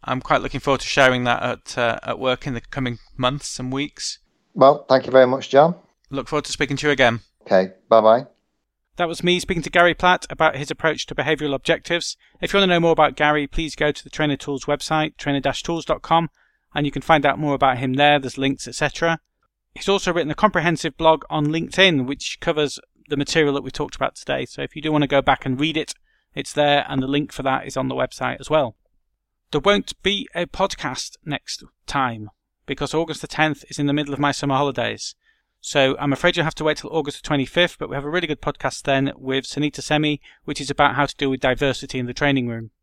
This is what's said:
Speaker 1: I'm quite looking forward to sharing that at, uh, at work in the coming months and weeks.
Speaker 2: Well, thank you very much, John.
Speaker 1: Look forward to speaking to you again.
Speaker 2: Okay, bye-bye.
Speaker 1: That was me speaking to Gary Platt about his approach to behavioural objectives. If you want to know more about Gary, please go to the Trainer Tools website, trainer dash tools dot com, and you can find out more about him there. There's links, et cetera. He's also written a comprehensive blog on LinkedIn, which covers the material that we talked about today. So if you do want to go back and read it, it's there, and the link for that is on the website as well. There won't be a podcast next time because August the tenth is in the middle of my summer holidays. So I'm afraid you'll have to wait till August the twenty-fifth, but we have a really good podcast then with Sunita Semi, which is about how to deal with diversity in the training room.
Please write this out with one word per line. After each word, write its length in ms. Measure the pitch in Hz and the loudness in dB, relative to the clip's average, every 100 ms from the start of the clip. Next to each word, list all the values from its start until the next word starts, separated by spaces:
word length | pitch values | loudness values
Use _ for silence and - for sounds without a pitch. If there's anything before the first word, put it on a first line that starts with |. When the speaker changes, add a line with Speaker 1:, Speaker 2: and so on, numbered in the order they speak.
Speaker 1:
I'm 160 | - 127 | -6 -6
quite 220 | - 139 | 0 0
looking 180 | 123 139 | 0 -6
forward 220 | - 131 | -2 -2
to 60 | - | 0
sharing 360 | - 131 127 123 | 4 4 4 0
that 180 | 120 | -2
at, 340 | 123 110 - - | -2 -6 -8 -2
uh, 220 | 120 117 | -2 -2
at 160 | - 123 | -4 -4
work 280 | 131 127 - | -2 -2 -4
in 80 | 120 | -8
the 60 | |
coming 360 | - - 127 117 _ - | -8 -6 -6 -8 _ -4
months 440 | 127 139 - - | -2 -2 -10 -10
and 120 | 127 | -6
weeks. 460 | 131 147 - - - _ _ _ - | -4 -6 -8 -12 -12 _ _ _ 6
Speaker 2:
Well, 300 | 135 147 - | 6 6 2
thank 160 | 131 - | 2 4
you 60 | |
very 160 | 131 127 | 6 6
much, 220 | 131 123 | 4 2
John. 260 | 135 160 175 _ _ _ | 6 6 4 _ _ _
Speaker 1:
Look 180 | 135 123 | -8 -4
forward 180 | 151 - | -4 -4
to 60 | |
speaking 240 | - 139 139 | -4 -4 -2
to 100 | 151 | 0
you 40 | |
again. 300 | 135 127 117 _ _ | 4 4 2 _ _
Speaker 2:
Okay, 300 | - 98 95 - _ | 2 2 2 -4 _
bye-bye. 380 | 113 110 117 131 _ _ _ _ _ _ - | 6 8 6 2 _ _ _ _ _ _ -6
Speaker 1:
That 100 | 175 | -4
was 160 | 165 | -2
me 160 | 175 180 | 0 0
speaking 240 | - 180 | 0 -4
to 80 | 160 | -2
Gary 240 | 185 175 160 | 4 4 4
Platt 320 | 180 180 - | 0 0 -2
about 280 | - 160 147 | 0 0 0
his 120 | 143 | -8
approach 380 | 160 165 151 - | -2 -2 -2 -8
to 80 | 147 | -6
behavioural 400 | 135 156 151 135 | -2 -2 -2 -6
objectives. 600 | - 160 - 170 - - _ _ | -2 -2 0 -4 -4 -12 _ _
If 120 | 175 | -2
you 60 | 202 | 2
want 100 | 190 | 4
to 60 | 175 | 4
know 40 | |
more 100 | 165 | 4
about 240 | 160 151 123 | 4 4 4
Gary, 320 | 151 151 143 | 0 2 -2
please 280 | - 160 - | -4 -6 -2
go 160 | 151 | -2
to 120 | 143 | -2
the 60 | - | -10
Trainer 260 | - 151 139 | -2 -2 -2
Tools 300 | - 139 - | -4 -8 -4
website, 520 | 147 - 156 156 - | -4 -2 -2 -2 -4
trainer 220 | - 139 | -4 -2
dash 240 | 139 131 | -2 -4
tools 220 | - 170 - | -4 -6 -2
dot 180 | 156 | -6
com, 260 | - 165 165 _ _ _ _ - | 2 2 2 _ _ _ _ -4
and 100 | 147 | -2
you 60 | |
can 100 | - | -4
find 240 | - 160 143 | 2 4 4
out 140 | - | 0
more 160 | 151 139 | -2 2
about 240 | 139 127 | 2 2
him 140 | 131 | -2
there. 260 | 127 147 147 | 2 4 4
There's 180 | 131 127 | 0 -4
links, 300 | 135 135 - | -2 -2 -8
et 80 | 117 | -4
cetera. 440 | 151 - 165 160 _ _ _ _ _ | -4 0 -2 -2 _ _ _ _ _
He's 160 | - - | -10 -2
also 240 | 196 185 | 0 0
written 160 | 170 151 | -2 -2
a 60 | 151 | 0
comprehensive 600 | 214 185 165 165 165 - | 0 2 0 0 -4 0
blog 280 | 160 160 - | 2 2 0
on 180 | 156 147 | -2 0
LinkedIn, 580 | 160 170 - 190 156 127 | -2 -4 4 4 4 0
which 340 | 143 - - | -6 -8 -6
covers 380 | - 151 147 - _ _ _ | -4 0 -2 -4 _ _ _
the 100 | 143 | -4
material 360 | 143 165 147 | -2 2 2
that 100 | 139 | 0
we 80 | - | -4
talked 240 | - 147 - | -8 -8 -4
about 200 | 135 - | -6 -6
today. 300 | - 135 131 | -6 -6 -6
So 160 | - | -8
if 140 | 139 - | -10 -6
you 60 | |
do 100 | 151 | -2
want 120 | 151 | 0
to 40 | 143 | 2
go 160 | 139 | 2
back 220 | 131 135 139 | 4 2 0
and 140 | 127 | -2
read 180 | 156 156 | -2 -2
it, 180 | - - _ _ _ - | -6 -10 _ _ _ -12
it's 180 | 139 | -8
there, 320 | - 147 143 - | 0 2 2 0
and 140 | 139 | -4
the 60 | 131 | -2
link 240 | 143 147 | -2 -2
for 100 | - | -4
that 240 | 135 131 - | -2 -2 -4
is 120 | 135 | -6
on 100 | 131 | -4
the 80 | 131 | -2
website 420 | 127 - 127 131 | -4 -4 -6 -6
as 100 | - | 0
well. 260 | 156 131 - _ _ _ _ _ _ _ | 0 0 -6 _ _ _ _ _ _ _
There 100 | 151 | -2
won't 400 | 190 202 190 - | 2 0 0 -6
be 240 | 190 202 - | -4 -4 -6
a 120 | 165 175 | -6 -8
podcast 720 | - 190 - 147 123 - - - | -4 -4 -4 -8 -8 -10 -14 -10
next 380 | 143 - - - _ - | -10 -8 -14 -14 _ -8
time 420 | 143 131 113 104 _ _ _ - | -2 -2 -4 -12 _ _ _ -10
because 280 | 131 143 | -6 -4
August 280 | 151 165 151 | -2 -4 -6
the 60 | - | -10
tenth 360 | - 156 147 - | 0 0 0 -10
is 80 | - | -4
in 80 | 143 | 0
the 60 | |
middle 200 | 147 147 | 0 -2
of 60 | 135 | -2
my 120 | 143 | -2
summer 240 | 139 143 131 | -2 -2 0
holidays. 600 | 143 123 113 107 - - _ _ _ _ | 0 -2 -4 -6 -12 -14 _ _ _ _
So 340 | - 147 135 135 | -4 2 2 2
I'm 120 | 147 | -2
afraid 240 | 139 175 175 | 2 2 2
you'll 80 | |
have 120 | 156 - | -2 0
to 80 | |
wait 140 | 156 151 | -2 -2
till 120 | - | -4
August 320 | 160 143 - | -4 -4 -8
the 60 | - | -2
twenty-fifth, 500 | 147 127 - 175 - | 0 2 2 0 0
but 100 | 139 | -8
we 80 | 139 | -6
have 80 | |
a 60 | 143 | -4
really 160 | 170 170 | -4 -2
good 160 | 151 | -4
podcast 400 | - 139 135 - | -4 -4 -4 -4
then 320 | - 135 135 - | 0 2 0 -4
with 300 | 131 131 131 | -4 -4 -4
Sunita 360 | - 147 - | -4 -4 -4
Semi, 380 | - 151 151 147 - _ | -2 0 0 -2 -8 _
which 160 | - 147 | -10 -8
is 120 | 139 | -6
about 240 | 147 143 120 | 2 2 2
how 100 | 143 | -2
to 100 | - | 0
deal 140 | 139 | -2
with 100 | 131 | 0
diversity 600 | 135 127 143 127 139 127 | 0 2 0 -2 -6 -6
in 80 | 123 | -6
the 60 | |
training 340 | 123 147 139 120 | -2 0 0 0
room. 240 | 117 113 _ | -6 -10 _